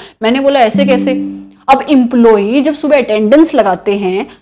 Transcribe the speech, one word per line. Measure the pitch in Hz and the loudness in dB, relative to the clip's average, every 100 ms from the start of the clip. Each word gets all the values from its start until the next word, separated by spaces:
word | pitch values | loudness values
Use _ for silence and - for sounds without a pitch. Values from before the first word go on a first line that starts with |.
| - - | -16 -6
मैंने | 220 262 | -4 -2
बोला, | 277 277 | 0 0
"ऐसे | 220 190 | 0 0
कैसे?" | - 262 - - - - - _ - | 0 0 -2 -4 -6 -12 -18 _ -2
अब | 269 - | 0 2
employee | 277 240 247 233 214 202 269 | 2 2 2 4 4 2 -2
जब | 277 | -2
सुबह | 294 302 285 | -2 -2 -2
attendance | 240 214 214 285 320 | 0 -2 2 2 2
लगाते | 277 202 180 - 202 | 2 0 -2 -4 -4
हैं, | 185 185 - - | -4 -6 -8 -14